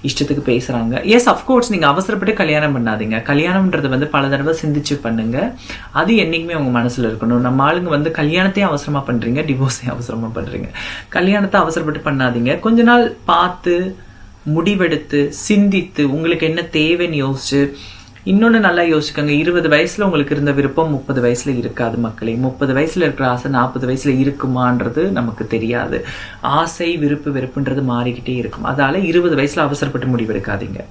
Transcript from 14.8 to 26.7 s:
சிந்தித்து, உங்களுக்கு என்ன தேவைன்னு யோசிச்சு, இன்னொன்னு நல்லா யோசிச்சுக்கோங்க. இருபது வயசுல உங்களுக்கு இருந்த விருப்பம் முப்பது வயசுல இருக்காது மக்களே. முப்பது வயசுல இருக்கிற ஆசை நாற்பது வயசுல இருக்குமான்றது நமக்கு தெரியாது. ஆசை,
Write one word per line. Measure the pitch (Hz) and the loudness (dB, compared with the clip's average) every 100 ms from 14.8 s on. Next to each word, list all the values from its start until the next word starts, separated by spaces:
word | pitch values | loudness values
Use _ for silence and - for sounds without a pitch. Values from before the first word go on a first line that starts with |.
| 175 151 - 147 143 | 0 0 -2 0 0
சிந்தித்து, | - - 208 202 190 170 - 147 | -2 0 4 4 2 -2 0 0
உங்களுக்கு | 139 165 165 160 | 0 0 0 0
என்ன | 165 | -2
தேவைன்னு | 165 160 156 170 175 151 | -2 0 2 2 0 0
யோசிச்சு, | 135 135 - 139 139 139 - - - - - | -2 -2 -2 0 0 -2 -16 -18 -20 -12 0
இன்னொன்னு | 190 226 226 | 4 6 6
நல்லா | 196 175 | 4 4
யோசிச்சுக்கோங்க. | 170 156 147 - 147 | 4 2 0 -2 2
இருபது | 147 160 175 160 | 2 4 2 4
வயசுல | 147 175 - | 4 2 0
உங்களுக்கு | 202 160 143 | 0 2 0
இருந்த | 143 143 | 0 0
விருப்பம் | 139 139 139 160 | 2 0 2 0
முப்பது | 143 - 131 | -2 -2 0
வயசுல | 120 120 - 123 | 2 0 -2 -2
இருக்காது | 117 - 117 117 | -4 -2 -4 -2
மக்களே. | 113 107 113 | -4 -4 -4
முப்பது | 113 131 123 139 | -2 -2 -2 0
வயசுல | 131 160 170 | 0 0 0
இருக்கிற | 160 127 131 | 0 0 -2
ஆசை | 123 127 | 0 0
நாற்பது | 135 127 127 127 | 0 0 -2 -2
வயசுல | 127 143 | -2 0
இருக்குமான்றது | 127 139 139 - 127 123 123 107 120 185 | 2 2 0 -2 0 2 2 0 0 0
நமக்கு | 190 117 113 113 | 0 -2 -4 -4
தெரியாது. | 113 113 120 - - - - - - | -2 -2 -2 -2 -4 -6 -12 -14 -8
ஆசை, | - 143 165 | -2 0 0